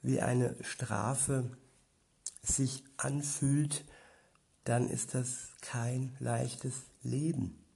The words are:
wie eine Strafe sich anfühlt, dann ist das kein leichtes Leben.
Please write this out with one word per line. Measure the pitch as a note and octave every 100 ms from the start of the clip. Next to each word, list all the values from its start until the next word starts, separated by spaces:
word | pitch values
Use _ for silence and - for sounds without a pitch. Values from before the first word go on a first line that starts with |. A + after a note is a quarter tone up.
wie | B2+ B2+
eine | A#2+ B2 B2 -
Strafe | - - B2 G#2+ G#2+ C3+ - C3+ B2 - - _ _ _ _ _ - -
sich | - - C3+ - - -
anfühlt, | C#3 C#3+ D3 - C#3 C#3+ D3 - - - - - _ _ _ _
dann | - A#2+ B2
ist | - -
das | B2+ B2+ - - -
kein | - A#2+ A#2+ B2+ C3 C3
leichtes | B2 A#2 B2 - C3+ B2 - _
Leben. | B2+ B2 D#3 C#3 F#2+ - -